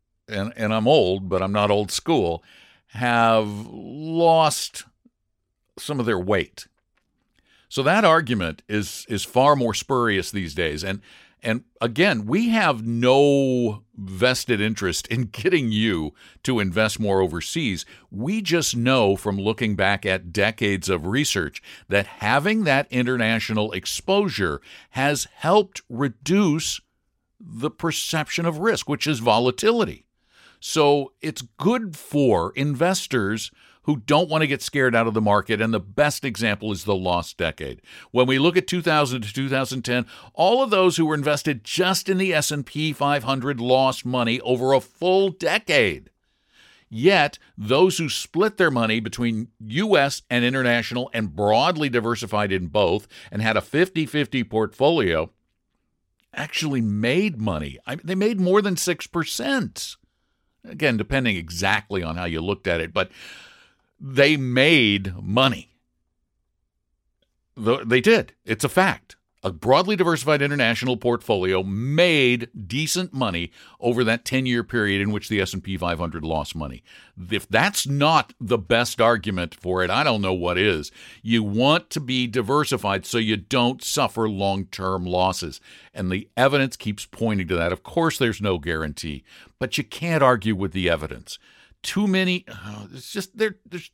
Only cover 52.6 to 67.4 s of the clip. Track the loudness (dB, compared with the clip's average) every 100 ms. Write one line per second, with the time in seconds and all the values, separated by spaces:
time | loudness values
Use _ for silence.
52.6 | -2 2 2 0 -4 -20 -12 -4 0 0
53.6 | -2 0 0 -2 -4 -2 -2 -4 -2 -2
54.6 | -4 0 2 2 0 0 -4 _ _ _
55.6 | _ _ _ _ _ _ _ -10 -8 -6
56.6 | -2 -2 -2 0 0 2 0 -2 -4 -4
57.6 | -6 -12 -12 -12 -6 0 0 2 4 4
58.6 | 2 -2 -2 -4 -4 -6 -4 -6 -2 -2
59.6 | -4 -8 -14 -14 _ _ _ _ _ _
60.6 | -20 -4 -2 0 -2 -2 0 -2 -6 -4
61.6 | 0 -2 -2 -6 -4 -6 -4 -4 -4 -4
62.6 | -2 -2 -2 -4 -4 -8 -20 -20 -20 _
63.6 | _ _ _ _ -4 4 4 4 0 2
64.6 | 4 6 4 2 -2 -8 -2 2 2 0
65.6 | -12 _ _ _ _ _ _ _ _ _
66.6 | _ _ _ _ _ _ _ _